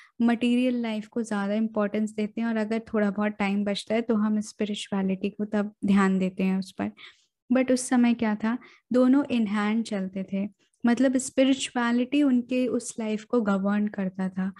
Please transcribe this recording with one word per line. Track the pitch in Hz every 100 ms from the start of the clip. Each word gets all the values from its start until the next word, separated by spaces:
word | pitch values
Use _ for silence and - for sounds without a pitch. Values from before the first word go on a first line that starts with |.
| - -
मटीरियल | 233 233 240 240 254 247
लाइफ | 233 214 208
को | 240
ज़्यादा | 220 208 202
इंपॉर्टेंस | 214 220 220 202 208 214
देते | 214 214 220
हैं | 233
और | 226
अगर | 214 226
थोड़ा | 220 220 208
बहुत | 196 208
टाइम | 208 196 202
बचता | 202 202 - 220
है |
तो | 233 220
हम | 214 214
स्पिरिचुअलिटी | 208 - 208 202 - 196 190 190 196
को | - 214
तब | 214 202 - 202
ध्यान | 196 190 190
देते | 185 185
हैं | 190 190
उस | 185
पर। | - 202 - - - _ _ -
But | 247 254
उस | 254
समय | - 254 240
क्या | 233 220 214
था, | 220 247 - - _
दोनों | 247 254 277
in | 269 240 208
hand | 208 208 226
चलते | 220 202 185 190
थे, | 190 196 202 - _ _ 233
मतलब | 233 262 262
स्पिरिचुअलिटी | - - 262 269 - 247 233 240 247 285
उनके | 285 247 240 254 254
उस | 233 233 -
लाइफ | 220 214
को | - 247
गवर्न | 208 196 196 208 208
करता | 208 190 190 190
था। | 185 190 190